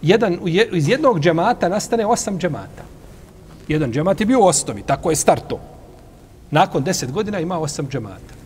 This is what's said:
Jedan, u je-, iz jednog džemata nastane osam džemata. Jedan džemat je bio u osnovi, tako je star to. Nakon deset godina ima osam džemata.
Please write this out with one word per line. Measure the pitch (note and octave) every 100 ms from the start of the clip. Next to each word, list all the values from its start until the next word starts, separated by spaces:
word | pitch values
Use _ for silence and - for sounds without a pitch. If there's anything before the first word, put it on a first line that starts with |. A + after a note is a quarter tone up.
Jedan, | D3 G#3 A3 E3+
u | F#3+
je-, | E3 A3+
iz | F3+ D3
jednog | B3+ D4+ G3+
džemata | D3+ D#3+ F#3 A#3+ F#3
nastane | G#3 - A3+ G#3+
osam | A3+ - F#3+
džemata. | F3 C3 F#2+ - - - - - - - - - -
Jedan | D#3 C#3+
džemat | A#2 E3 G3
je | G#3+
bio | C4
u | F#3+
osnovi, | D#3+ - G#2+
tako | - C#3 F#3
je | D#3+
star | - D#3+
to. | - A#2 - - - - - - - - -
Nakon | D3 F#3+ F3+
deset | C#3 - A#2+
godina | D3 G#3+ G#3
ima | E3 F3+
osam | D#3 - C#3+
džemata. | C3+ G#2+ F#2 - -